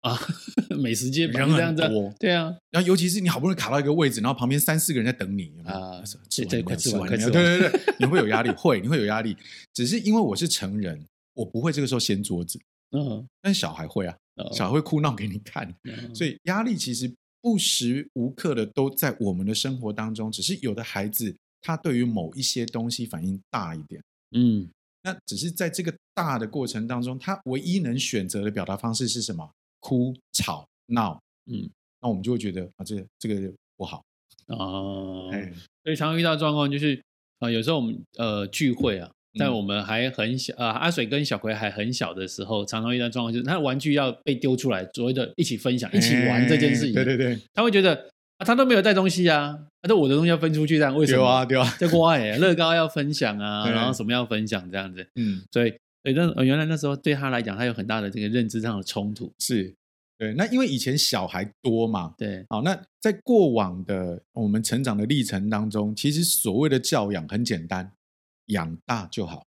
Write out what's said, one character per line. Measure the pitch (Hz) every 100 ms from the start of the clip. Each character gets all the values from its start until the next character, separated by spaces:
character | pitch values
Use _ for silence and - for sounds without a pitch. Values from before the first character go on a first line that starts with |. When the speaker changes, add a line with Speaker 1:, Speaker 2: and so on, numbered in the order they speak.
Speaker 1:
啊， | 123 120 - 170
<laughs> | - - - 147
美 | 127
食 | 113 127
街 | 139 165
本 | 120
来 | 139
就 |
这 | 160
样 | 165 160
子 |
啊。 | 160
Speaker 2:
人 |
很 | 110 202
多。 | 208
Speaker 1:
对 | 208
啊。 | 175 165 175 _
Speaker 2:
然 | 165
后 | 180
尤 | 185
其 | 175
是 | 190
你 | 175
好 | 165
不 | 160
容 |
易 | 185
卡 | -
到 | 135
一 |
个 | 143
位 | 156 147
置， | 117
然 | 110
后 | 135
旁 | 123
边 | 143
三 | 143 160
四 | -
个 | 135
人 |
在 | 113
等 | 123 95 101
你， | 82 78
有 |
没 | 85
有？ | 95
Speaker 1:
啊， | 92 90 92 - -
Speaker 2:
“吃 | -
完 | 107
了 |
没 |
有？ |
Speaker 1:
这， | 117
这， |
快 | 92 -
吃 | - 104
完， | 92
Speaker 2:
吃 |
完 |
了 | 110
没 |
有？” | 113
Speaker 1:
快 | 160
吃 | 175
完。 | 175
Speaker 2:
对， | 180
对， | 359 -
对， | -
你 | 196
会 | 175
有 | 107
压 | 110
力， | 117
会， | - 170 117
你 | 101
会 | 156
有 |
压 | 104 107
力。 | 113 95 - - -
只 | - 120
是 | 220
因 | 208
为 | 214
我 | 175
是 | 98 165
成 | - 98 104
人， | 95 78 78 _ _
我 | -
不 | 139 113
会 | 147
这 | 143
个 | 135
时 |
候 | 123
掀 | - 98
桌 | 101 90
子。 | 85 - _ _ _ 139
Speaker 1:
嗯。 | 139 107 127 _
Speaker 2:
但 | 196
小 | 190 82
孩 | 78 85
会 | - 90
啊， | - _ -
Speaker 1:
哦。 | -
Speaker 2:
小 | - 98
孩 |
会 | 139
哭 | 151 -
闹 | 147
给 | 110 107
你 | 101
看。 | 104 - 82 87
Speaker 1:
嗯。 | - 110 117
Speaker 2:
所 | 113 160
以 | -
压 | - 190
力 | 226 196
其 | -
实 | 120 123 - _ _
不 | 240 214
时 | - - 123 127 151
无 | - 120
刻 | 135 175
的 | 127
都 | 107 - 135
在 | - 147 113
我 | 101
们 | 90 95
的 |
生 | 107 139 131
活 | 110
当 | 104 110
中， | 110 110
只 | 107
是 | 92 196
有 | 127
的 | 104
孩 | 113 98 101
子 | - 110 87 _ _
他 | - 160
对 | 170 123
于 | 123
某 | 110 80
一 | -
些 | 127 -
东 | 117 117 117
西 | 139
反 | 117 85 90
应 | 98 _
大 | 127 87
一 | 80
点。 | 76 76 - _ _
Speaker 1:
嗯。 | 117 123 107 87 _ _ _
Speaker 2:
那 | 185 185 -
只 | 101
是 | 165
在 | 170 175
这 | -
个 | 170 - _
大 | - 165 127
的 | 107
过 | 147 123
程 | 110 113
当 | 123
中， | 120 131
他 | - 190
唯 | - 131
一 | 180 190
能 | 147 120
选 | - 117 92
择 | 104
的 | 104
表 | 104
达 | 90
方 | 98 117
式 | 120 123
是 | 117
什 | 104 87
么？ | 78 _ _ _
哭、 | - 127 127 127 _
吵、 | - - 78 - _ _
闹。 | 120 107 78 _ _ -
Speaker 1:
嗯。 | 113 - _ _ _
Speaker 2:
那 | 123
我 |
们 | 101
就 | 101
会 | 120
觉 | 104
得， | 92 90 _
啊， |
这 | 98 104
个、 | 95 _
这 | 113
个 | 101 95 95 _ _
不 |
好。 | 92 - _ _ _ _ _
Speaker 1:
哦。 | 117 95 95 98 95 95 92 92
Speaker 2:
哎。 | 101 95 87 - _
Speaker 1:
所 | -
以 | 156
常 | 156
常 | 165
遇 |
到 | 170 156
状 | 156
况 | 151 143
就 | 143
是， | 147 135 _ _ _ _
呃， | 120
有 | 113
时 | 113
候 | 160
我 |
们， | 117 110 - -
呃， | 117 104 98
聚 | - 147
会 | 120 131 95
啊， | 85 _ _
Speaker 2:
嗯。 | -
Speaker 1:
在 | 139
我 | 117
们 | 98 101
还 | 98 110 131
很 | 127 107 127
小， | - -
呃， | 120
阿 | 113 160
水 | 170 117
跟 | 139
小 | 147 104
葵 | 110
还 | 107 107
很 | 101 107
小 | 127 92
的 | 87 92
时 | -
候， | 98 110 98
常 | 113
常 | 113
遇 | 123
到 | 120
状 | 117
况 | 117
就 | 117
是 |
他 | 123
的 | 180
玩 | 143 131
具 | 151
要 | 143 135 117
被 | -
丢 | 123 139
出 | 127 131
来， | 98 92
所 | - 120
谓 |
的 | 131 117 -
一 |
起 | 170 110
分 | 127 127
享、 | 117
Speaker 2:
哎， | 202
Speaker 1:
一 |
起 | 117 131 127
玩 | 123 120
这 | -
件 | 147 120
事 |
情。 | 135
Speaker 2:
对， | 107
对， | 120 127
对。 | 127 113 -
Speaker 1:
他 | -
会 | 240
觉 | 202
得， | 190 147 - _ _ _
啊， |
他 | 190
都 | 240 262
没 |
有 | 226
带 | 190
东 | 190 190
西 | 175 175
啊， | 151 143 151 - _
啊， | 175
这 | 214
我 | 139
的 |
东 | 143 165
西 |
要 | 165
分 | 165
出 | 156 151
去， | 151
这 |
样 | 147
为 | 139 147
什 | 131
么？ |
Speaker 2:
对 | 127
啊， | 131 127
对 | 135
啊。 | 120 -
Speaker 1:
这 | 175
乖 | 165 165 156
欸， | 107 107
乐 | 185
高 | 170 165
要 | 165 160
分 | 156 143
享 | 147 120 104
啊， | 104 104
Speaker 2:
对。 | 110
Speaker 1:
然 | 117 120
后 |
什 | 113
么 | 110
要 | 120 117
分 | 107 107
享 | 104 90
这 | 98
样 | 98
子。 | 90 92
Speaker 2:
嗯。 | - 113 95 95
Speaker 1:
所 | 120 117
以， | - _ _
所 | -
以 |
那， | 135 170
呃， | -
原 | 131 143
来 |
那 | 156 160
时 | 143
候 | 139
对 | 156
他 | 143 139
来 | 123
讲， | 107 98
他 | 123
有 |
很 | 113 101
大 | 110
的 | 101
这 | 107
个 | 104
认 | 117 113
知 | 113
上 | 110 104
的 |
冲 | 92 - 101
突。 | 107 - _
Speaker 2:
是。 | - 120 92 - _ _ _ _
对， | 110
那 | 120 202
因 | 247
为 | 254
以 | 135
前 | 127 139
小 | - 113 92
孩 | - 104 _
多 | 131 113 113
嘛。 | 104 87 -
Speaker 1:
对。 | 107 95 92
Speaker 2:
好， | 110
那 | 143 190 - _
在 | 220 202
过 | - 233 170
往 | 117 95 90
的 | 92 98 90 87 _
我 | - 107
们 | 104
成 | 110 117
长 | 135 104
的 | 107
历 | 147
程 | 113 95 101
当 | 110 107
中， | 107 104 107
其 | 139
实 | 151
所 | 170 - 226 101
谓 | 151
的 | 131
教 | 127 147 101
养 | 98 78
很 | 104
简 | 117 95 82
单， | 92 95 _ _ _ _ _ _
养 | 101 82 82
大 | - 117 90
就 | - 90
好。 | - _